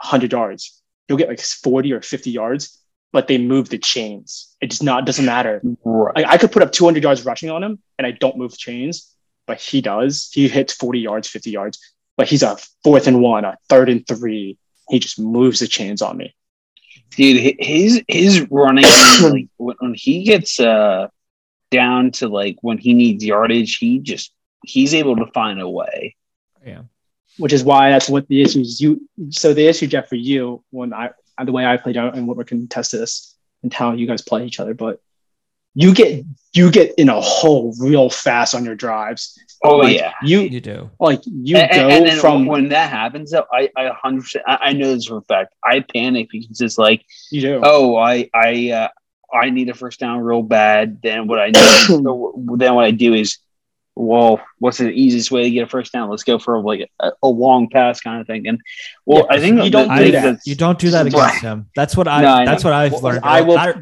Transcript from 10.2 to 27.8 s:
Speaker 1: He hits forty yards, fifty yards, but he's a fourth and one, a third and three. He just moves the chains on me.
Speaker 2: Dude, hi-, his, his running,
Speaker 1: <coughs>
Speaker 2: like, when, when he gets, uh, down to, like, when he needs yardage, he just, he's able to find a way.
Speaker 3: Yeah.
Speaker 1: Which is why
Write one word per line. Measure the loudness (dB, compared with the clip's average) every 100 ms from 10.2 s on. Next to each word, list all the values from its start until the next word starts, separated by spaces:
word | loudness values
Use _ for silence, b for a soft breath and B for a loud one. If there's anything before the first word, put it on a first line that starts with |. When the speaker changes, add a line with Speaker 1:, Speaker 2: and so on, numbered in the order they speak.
| -8
Speaker 1:
He | -2 0
hits | 0 -4
forty | -6 -6 -6
yards, | -6 -8 -10
fifty | -14 -12
yards, | -10 -10 -14 b b _ -4
but | 0
he's | 2
a | 0 -4 -14 _
fourth | 4 4 4
and | 2
one, | 2 0 -4
a | -10 2
third | 4 4
and | 0 -4
three. | -8 -6 -8 -10 -16 _ _ -4
He | -4
just | -4 -8
moves | -4 0 0 0
the | -4
chains | -6 -8 -6
on | -8 -8
me. | -16 _ _ _ _ _ b b _ 2
Speaker 2:
Dude, | 4 6
hi-, | 2 -2
his, | -4 0 2 2 0
his | 2 4 4 2
running, | 2 4 6
Speaker 1:
<coughs> | 6 8 8 6
Speaker 2:
like, | 4 2 -4 -12
when, | -12 -8
when | -10 -6
he | -2 -2
gets, | 2 0 0 -2
uh, | 2 2 2 0 -4 _ _ _ _ _ -2
down | 0 2 0 0
to, | -2 -6
like, | -4 -4 -6
when | -6 -4
he | 2
needs | 4 4 0 -2
yardage, | 0 0 0 -2 -4
he | -2 -2
just, | -4 -12 -12 _ _ _ -8
he's | -2 0
able | 0 0 -2
to | -4
find | -4 -6 -6
a | -10
way. | -10 -10 -10 -14 _ _ _ _ _ -20
Speaker 3:
Yeah. | -20 -20 _ _ _ _ -6
Speaker 1:
Which | 0
is | 0
why | 4 4